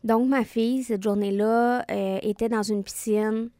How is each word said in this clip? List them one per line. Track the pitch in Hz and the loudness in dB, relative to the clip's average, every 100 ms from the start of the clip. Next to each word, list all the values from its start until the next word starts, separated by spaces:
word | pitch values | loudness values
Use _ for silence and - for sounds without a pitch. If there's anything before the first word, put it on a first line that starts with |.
Donc, | 220 226 254 | 0 2 4
ma | 269 | 2
fille, | 220 - 226 262 | 0 0 0 0
cette | 247 208 | -2 -2
journée-là, | 208 202 202 196 214 226 240 247 - | 0 0 0 0 2 4 2 0 -2
euh, | 202 190 190 | -2 -2 -2
était | 214 202 226 | -2 -2 -2
dans | 220 | -2
une | 208 208 | 0 -2
piscine | 190 - - 214 214 220 233 - | -4 -8 -2 0 2 -2 -4 -10